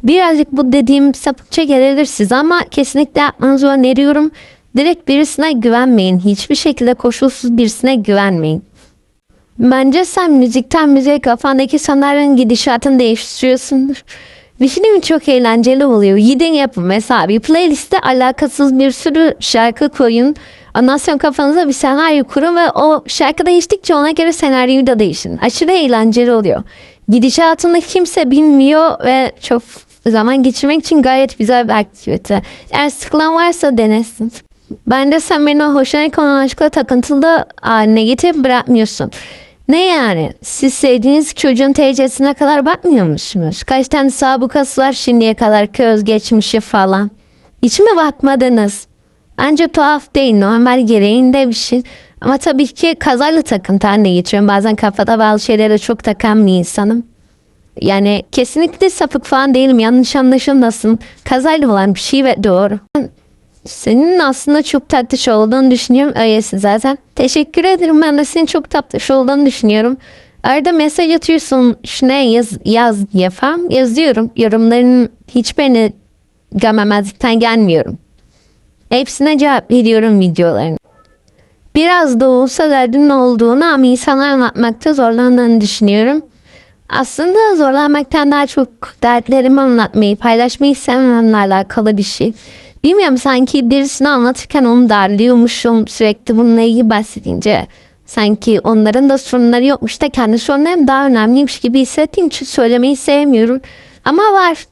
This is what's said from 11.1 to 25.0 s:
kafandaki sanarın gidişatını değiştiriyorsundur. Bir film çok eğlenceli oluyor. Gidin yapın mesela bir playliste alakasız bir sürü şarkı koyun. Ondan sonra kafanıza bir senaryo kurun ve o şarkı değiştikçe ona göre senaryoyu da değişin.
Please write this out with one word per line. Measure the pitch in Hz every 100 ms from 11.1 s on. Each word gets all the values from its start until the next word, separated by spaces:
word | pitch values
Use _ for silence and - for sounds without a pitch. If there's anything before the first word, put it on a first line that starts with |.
| 285
kafandaki | 269 233 277 262 269 302
sanarın | - 277 277 285 285 269
gidişatını | 247 226 - 240 277 262
değiştiriyorsundur. | 240 220 - - 254 254 - 269 269 277 - - - - _ _
Bir | 262
film | 311 440 403
çok | - 320 311
eğlenceli | 262 233 226 233 262 285
oluyor. | 220 202 196
Gidin | 214 269 330
yapın | 311 269 240
mesela | 175 196 220 233 165
bir | 220
playliste | 220 320 359 294 - 381
alakasız | - 254 254 262 294 - 277 262
bir | 277
sürü | 254 262 294 320 -
şarkı | - 233 233 226 294
koyun. | - 247 233 254 302 - - - -
Ondan | 247 277
sonra | - 294
kafanıza | 311 269 285 311 320
bir |
senaryo | 262 277 277 320 302
kurun | 262 - 311 339
ve | 339
o | - 294 302 -
şarkı | - 294 302 349
değiştikçe | 359 339 403 - 311
ona | 294
göre | 320 330
senaryoyu | 330 294 262 254 262 262
da |
değişin. | 233